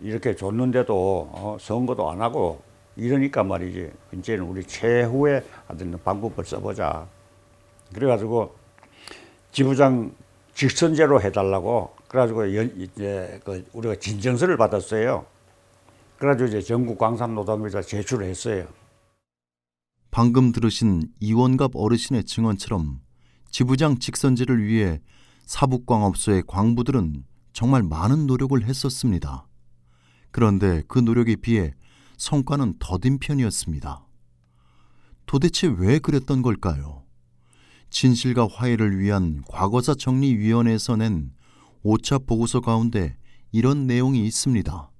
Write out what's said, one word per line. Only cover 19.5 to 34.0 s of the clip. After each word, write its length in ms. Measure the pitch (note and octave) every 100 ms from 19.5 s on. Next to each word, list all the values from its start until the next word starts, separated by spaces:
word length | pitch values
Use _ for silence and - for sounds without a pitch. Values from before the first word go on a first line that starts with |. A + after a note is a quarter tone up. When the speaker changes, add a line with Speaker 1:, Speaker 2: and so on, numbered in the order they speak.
| _ _ _ _ _ _
Speaker 2:
방금 400 | - A#2+ B2 B2+
들으신 560 | A#2 A2+ - A2+ F2 - -
이원갑 540 | G#2 A2 B2+ C3 C3+
어르신의 500 | F#2 G#2+ A#2 - B2+
증언처럼 760 | - - A2+ G2 - G2+ D2+ C2 - _ _ _ -
지부장 480 | - B2+ C3+ D#3 C3
직선제를 680 | - - C#3 B2 B2+ A#2+
위해 360 | G#2 A2+ G2 D#2 - _ - _
사북광업소의 1000 | - - C3+ B2+ - A2+ G#2 F2 - G2 F2
광부들은 800 | F#2 A2 A#2 A#2+ C3 E2 C#2+ C2+ - _
정말 300 | - A#2+ C3+
많은 440 | F2+ D#2 G2 D3 C#3+
노력을 340 | B2+ C3+ C3+
했었습니다. 840 | A2 C3+ C#3 - B2 F2 C#2+ C2 - - - - _ _ _ _ _
그런데 520 | - A2+ G2 G2 E2 -
그 100 | C3
노력에 340 | A#2 A#2 A#2 G#2+
비해 380 | - A2+ D#2+ - - _ - -
성과는 580 | - D3 C3 C#3+ A#2+ -
더딘 400 | - F#2 B2 C3+
편이었습니다. 880 | - C#3+ A#2 - - D2 C2+ C2+